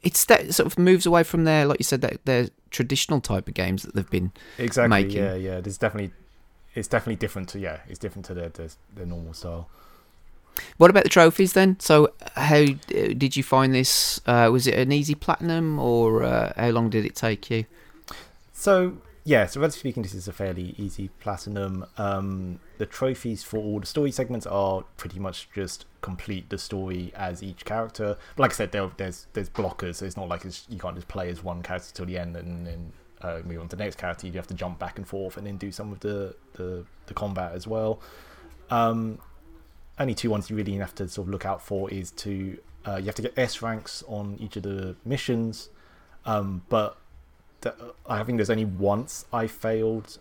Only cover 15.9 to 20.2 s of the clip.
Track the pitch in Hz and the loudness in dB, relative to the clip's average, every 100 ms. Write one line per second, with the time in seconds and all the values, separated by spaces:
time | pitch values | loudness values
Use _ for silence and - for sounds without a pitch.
15.9 | 117 113 113 117 120 110 - 120 117 117 | 4 6 4 2 2 0 0 2 2 2
16.9 | 110 104 - 113 104 - 113 110 - - | 2 0 -2 -2 -2 -2 -4 -4 -12 -20
17.9 | - - - - - - - - 190 180 | -20 -20 -18 -20 -20 -20 -4 4 4 4
18.9 | - - - - 131 98 139 156 - 139 | -4 -18 -14 2 4 4 0 -2 -2 -6
19.9 | 120 101 98 | -4 -6 -8